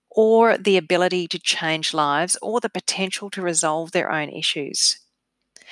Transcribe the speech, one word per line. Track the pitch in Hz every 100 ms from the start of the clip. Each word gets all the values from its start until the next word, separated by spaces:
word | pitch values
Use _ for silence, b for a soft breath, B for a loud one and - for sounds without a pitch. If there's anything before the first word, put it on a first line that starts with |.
| _
or | - 220 226 226 208
the | 196 190
ability | 156 180 180 185 170
to | 180
change | - - 160 156 156
lives, | 160 147 143 180 -
or | - 226
the | 226
potential | 185 - - 190 - 202
to | 196
resolve | 180 160 165 156 165
their | 180 160
own | 156 147
issues. | - 156 165 139 - - - _ _ _ _ _ B B